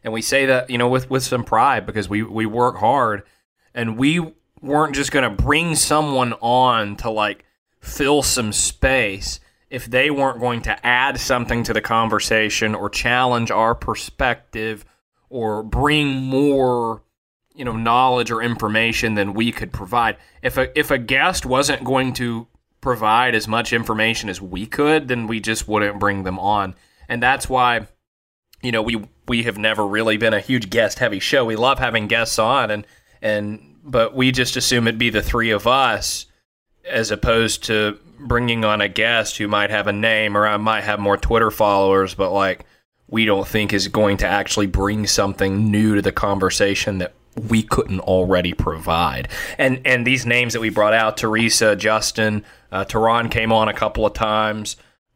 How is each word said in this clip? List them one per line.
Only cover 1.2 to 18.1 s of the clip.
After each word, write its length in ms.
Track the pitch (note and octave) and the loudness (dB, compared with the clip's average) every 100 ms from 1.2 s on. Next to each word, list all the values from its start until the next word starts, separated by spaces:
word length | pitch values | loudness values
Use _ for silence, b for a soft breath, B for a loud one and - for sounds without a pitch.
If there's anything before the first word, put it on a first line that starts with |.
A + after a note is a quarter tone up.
some 220 | B2+ B2 | -2 -4
pride 400 | A2+ A2+ C3+ A#2+ | 0 2 4 2
because 240 | G2 G#2 F#2 | -2 -6 -2
we, 140 | G#2+ | -4
we 240 | G#2+ G#2+ A2 | -2 -2 -2
work 300 | A2+ B2 F2+ | 2 0 2
hard, 460 | A2 C#3 A2+ G2+ - _ _ _ _ | 2 2 0 -2 -10 _ _ _ _
and 240 | B2 A2+ A2 | -6 -6 0
we 220 | C#3 E3+ D#3+ - _ _ | 0 0 -4 -12 _ _
weren't 320 | C#3 D3 D3+ | -2 0 0
just 180 | C#3 C3+ | -2 0
gonna 160 | D3 A#2+ | 0 0
bring 460 | G2 A#2+ D3+ E3+ | 0 2 2 2
someone 580 | D#3 - D3+ D3+ C3 A#2+ | 0 2 0 2 0 -2
on 600 | A2+ A#2 B2+ B2+ A2+ G2+ G2+ | -4 0 2 2 2 -2 -6
to, 140 | A#2+ | -6
like, 340 | G#2+ G#2 G2 _ _ _ _ | -2 -2 -4 _ _ _ _
fill 420 | - - C#3 D3 | -14 -2 2 2
some 300 | C3 - G#2+ | 2 -2 -2
space 880 | - - - C3 C3 G#2+ F#2+ - - _ _ _ | -2 -4 0 2 2 0 -4 -8 -10 _ _ _
if 180 | C3 A#2 | -12 -2
they 240 | B2 D3 | 2 2
weren't 280 | C#3 C3+ A#2+ | 2 0 0
going 220 | B2 A#2 | -4 -2
to 240 | A2+ G2+ A#2+ | -4 -2 0
add 320 | B2 C#3 B2+ | 2 2 -2
something 440 | - B2 A#2+ A#2+ | -2 -2 0 -2
to 80 | A#2 | 0
the 80 | A2 | -2
conversation 920 | - A2+ A2+ G#2+ - A2 G#2+ - A2 | 0 0 2 0 0 0 0 0 -2
or 140 | G#2+ G2+ | -2 -6
challenge 640 | - A#2+ B2 B2+ A#2+ A2+ | -4 0 2 2 0 0
our 240 | G2+ A2+ | 0 0
perspective 1120 | A#2 - G#2+ - - C3 A#2 _ A2+ A2 G#2+ - _ _ _ _ | 0 -4 -8 -10 -4 -2 -2 _ -8 -8 -8 -16 _ _ _ _
or 320 | B2 A2 G#2+ | -6 -4 -4
bring 460 | A2 B2 D3 D3+ C#3+ | -4 0 2 4 2
more, 920 | C3+ C3 C3 C#3+ C#3 B2+ A#2+ A#2 A2 _ _ _ _ _ | -2 -2 2 2 4 2 2 -2 -4 _ _ _ _ _
you 100 | - | -10
know, 100 | B2 | -6
knowledge 560 | A2 A2+ A#2+ C3 | -2 2 4 4